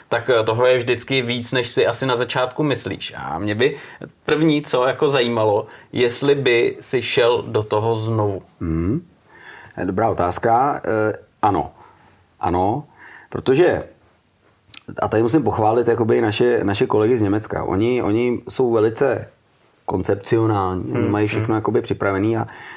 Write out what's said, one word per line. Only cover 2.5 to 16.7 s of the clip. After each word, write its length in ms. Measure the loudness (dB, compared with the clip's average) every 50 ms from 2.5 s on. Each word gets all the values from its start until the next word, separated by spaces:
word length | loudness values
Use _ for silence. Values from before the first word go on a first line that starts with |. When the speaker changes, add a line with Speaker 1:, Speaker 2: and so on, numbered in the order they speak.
| -2 -2 -2
Speaker 1:
myslíš. 500 | -2 -2 -2 -4 -8 -8 -8 -10 -12 -12
A 220 | -10 -10 -8 -6 -6
mě 160 | -4 -4 0
by 220 | 0 0 0 0 -2 -14 -20 -18 -18 -18 -20 -20 _ _
první, 380 | -2 0 2 2 2 2 0 -2
co 240 | -2 -2 0 0
jako 220 | 0 0 0 0 0
zajímalo, 580 | 2 2 0 0 0 0 2 2 2 0 -2 -4 -14 -20 -20 _ -2
jestli 420 | 0 0 0 0 0 2 2 2
by 420 | 2 4 2 4 4 2 2 -2 -4
si 220 | -10 -4 -4 -4 -4
šel 420 | -2 0 2 4 4 2 0 -2
do 160 | -2 -2 -2 -2
toho 340 | 0 -2 0 0 0 -2
znovu. 460 | -2 -2 -2 -2 0 0 -2 -2 -6 -10 -14 _ _
Speaker 2:
Hmm. 400 | -4 -2 -2 0 0 0 -2 -4 -4 -10 _ _ _ _ -20 -20 -20 -20 -20 -20 -20 -20 -10
Eh, 80 | -8 -6
dobrá 240 | -4 -2 0 0 0
otázka. 680 | 0 0 -2 -2 -2 0 0 2 2 4 2 0 -2 -4 -4
Eh, 280 | -2 -2 0 0 0 -2 -4 -10 _ _ _ 0
ano. 280 | 2 2 2 -2 -4 -8 -18 -20 -20 -20 _ _ _ _ _ _ _ _ _
Ano, 440 | -4 -2 0 0 0 0 -2 -4 -6 -12 _ _ -20 -20 -20 -20 -20 _
protože, 540 | -10 -4 0 2 4 4 4 4 2 0 -4 -8 -18 _ _ _ _ _ _ _ _ _ _ _ _ _ _ _ -20 -20 -18 -14 -6 -4 -2
a 60 | 0
tady 140 | 2 2 2
musím 200 | 4 2 2 2
pochválit 460 | 2 0 2 2 2 2 2 2 2
jakoby 320 | 2 2 2 2 2 2
naše, 440 | 2 0 2 2 2 4 4 2 2
naše 220 | 0